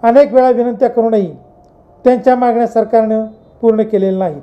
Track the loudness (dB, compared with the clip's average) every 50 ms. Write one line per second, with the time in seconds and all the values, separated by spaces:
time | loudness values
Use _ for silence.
0 | 0 2 4 4 4 4 4 2 2 2 2 0 -2 -4 -2 -2 -2 -2 0 -2
1 | -2 0 0 -2 -2 -4 -8 -16 _ _ _ _ _ _ _ _ _ _ _ _
2 | 0 0 0 2 2 0 2 2 0 0 0 0 -2 -2 -2 -2 -2 0 0 0
3 | 0 0 -2 -4 -4 -8 -12 -20 _ _ _ _ -2 0 0 0 -2 -2 -2 -2
4 | -2 -2 -2 -2 -4 -6 -6 -10